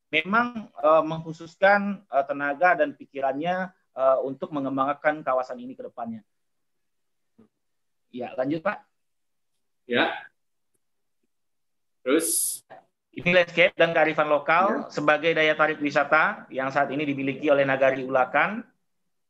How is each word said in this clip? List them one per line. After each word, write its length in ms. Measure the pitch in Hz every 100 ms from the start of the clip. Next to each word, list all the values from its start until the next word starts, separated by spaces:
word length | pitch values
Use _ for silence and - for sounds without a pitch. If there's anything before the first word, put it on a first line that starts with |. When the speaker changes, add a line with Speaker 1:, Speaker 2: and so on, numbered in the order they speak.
| _
Speaker 1:
memang, 560 | 156 170 220 240 233 -
eh, 300 | - 151 160
mengkhususkan, 1000 | 156 160 165 156 165 - 196 202 202 196 _
eh, 160 | 135
tenaga 520 | 139 143 143 139 180 170
dan 160 | 147
pikirannya, 800 | 143 123 135 135 135 170 185 185 - _ 123
eh, 220 | 131 131
untuk 280 | 131 135 180
mengembangkan 680 | 147 135 135 135 143 156 151
kawasan 400 | 143 127 123 123
ini 160 | 123 123
ke 80 |
depannya. 400 | 120 - 117 110 - _ _ _ _ _ _ _ _ _ _ _ 107 _ _ _ _ _ _
Ya, 240 | 123 113 123
lanjut, 280 | 139 160
Pak. 200 | 185 - _ _ _ _ _ _ _ _ _ _
Speaker 2:
Ya. 280 | - 123 160 - - _ _ _ _ _ _ _ _ _ _ _ _ _ _ _ _ _
Terus? 600 | 127 160 - - - - _ - _ _ _
Speaker 1:
Ini 160 | - 175
landscape 480 | 180 170 165 185 -
dan 160 | 165
kearifan 320 | 170 156 156
lokal 640 | 151 147 160 165 196 277 -
Speaker 2:
Ya. 0 |
Speaker 1:
sebagai 480 | 165 147 151 165 156
daya 160 | 156
tarik 280 | 151 151 151
wisata 640 | 147 147 143 156 185 220 -
yang 240 | 127 135
saat 160 | 143 131
ini 160 | 139
dimiliki 480 | 147 135 135 131 151
oleh 160 | 143 139
Nagari 400 | 131 135 135 127
Ulakan. 560 | 131 131 147 175 226 - _ _ _ _ _